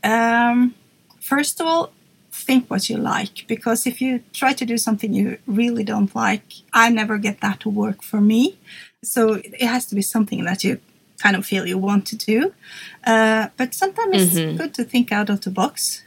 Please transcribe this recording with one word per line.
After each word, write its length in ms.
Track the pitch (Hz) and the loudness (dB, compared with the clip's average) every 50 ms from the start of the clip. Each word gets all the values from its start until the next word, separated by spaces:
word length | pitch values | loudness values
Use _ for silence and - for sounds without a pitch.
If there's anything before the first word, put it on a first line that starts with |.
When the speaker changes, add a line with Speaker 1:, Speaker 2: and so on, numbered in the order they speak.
| - | 2
Speaker 1:
um, 720 | 208 220 233 226 233 233 233 240 240 240 247 247 247 - _ _ _ _ _ _ _ _ _ | 2 2 4 4 4 4 4 4 4 4 4 2 2 0 _ _ _ _ _ _ _ _ _
first 400 | - - 269 277 294 294 - - | -4 -2 0 0 0 -2 -4 -4
of 60 | 339 | 0
all, 260 | 330 330 330 330 - _ _ _ _ _ _ _ _ - | 0 2 0 0 -2 _ _ _ _ _ _ _ _ -16
think 360 | - - - 262 262 247 - | -12 0 4 4 4 4 2
what 180 | 214 196 - - | -4 -2 -2 -2
you 60 | 220 | -4
like, 480 | 220 - - 185 - - 196 _ - - | -2 -2 -2 -2 -2 -4 -6 _ -16 -6
because 400 | - 226 220 - 240 226 226 - | -6 -6 -4 0 -2 0 0 0
if 140 | 254 247 - | -4 -4 -2
you 200 | 254 262 254 240 - _ - | -2 -2 -2 -2 -4 _ -8
try 200 | - 277 262 269 | -2 0 0 0
to 100 | 269 254 | 0 -2
do 120 | 226 233 233 | -2 -2 -2
something 340 | - - 220 202 - 220 196 | 0 0 0 -2 0 -2 0
you 240 | 196 202 - - - _ | 0 0 0 -2 -8 _
really 380 | - 202 208 233 240 233 233 214 | -2 0 2 2 2 0 -2 -4
don't 280 | 202 214 214 202 196 - | -2 0 0 0 0 0
like, 300 | 226 226 202 202 208 - _ - - _ _ - | -2 0 0 0 -2 -4 _ -20 -20 _ _ 2
I 180 | 233 226 233 | 4 4 6
never 260 | 233 220 214 208 214 208 | 4 2 0 -2 -2 -2
get 220 | 208 208 202 - | -2 -4 -4 -2
that 200 | - 202 196 - | -4 -4 -4 -4
to 80 | - 220 | -4 -4
work 340 | 202 208 208 214 196 - - | -2 -2 -2 -2 -4 -6 -8
for 180 | - - 214 | -4 0 4
me. 360 | 202 208 220 226 254 370 381 _ _ - - - - - _ _ - | 4 6 6 6 4 2 0 _ _ -20 -20 -20 -20 -20 _ _ -10
So 320 | - - 247 226 220 220 | -4 0 2 2 2 2
it 280 | 196 - - - - 254 226 233 | 0 -4 -12 -6 -2 -2 0 0
has 120 | 254 247 | -2 -4
to 80 | - - | -2 -4
be 80 | 202 196 | -2 -2
something 420 | - - 226 214 202 - 180 175 | 0 2 0 0 0 0 -4 -2
that 200 | 170 190 - - | -2 -2 0 0
you 160 | 190 - - _ _ _ _ _ _ _ - | -2 -2 -2 _ _ _ _ _ _ _ 0
kind 180 | - 208 196 | 0 2 2
of 100 | 190 196 | 2 -2
feel 180 | - 202 190 175 | -2 -2 -2 -2
you 120 | 175 185 190 | -2 -4 -2
want 280 | 190 202 202 202 196 | -2 0 0 0 0
to 100 | - - | -2 -10
do. 360 | 220 - - 214 226 294 392 - _ _ - - - - - - - - | -8 -4 0 0 0 0 -2 -4 _ _ -20 -20 -20 -20 -20 -20 -6 0
Uh, 420 | 233 226 220 220 220 220 220 214 202 _ | 2 2 4 4 2 2 0 -2 -4 _
but 180 | - 254 247 - | -6 -6 -6 -2
sometimes 420 | - 381 392 381 - 453 403 381 | -4 -4 -4 -2 -2 -2 0 2
Speaker 2:
Mm-hmm. 220 | - 185 180 170 170 160 156 | 2 2 2 2 0 -2 -2
Speaker 1:
it's 80 | 160 165 | -4 -4
good 140 | 320 302 - | -6 -6 -6
to 100 | - 240 | -8 -8
think 280 | - - 247 240 - 208 | -2 0 0 0 0 0
out 180 | 208 208 202 | -2 0 0
of 100 | 202 196 - | -2 -2 -2
the 80 | 196 | -6
box 520 | 185 196 190 285 - - - - - - - | -2 -2 -2 -2 -2 -6 -6 -6 -8 -10 -16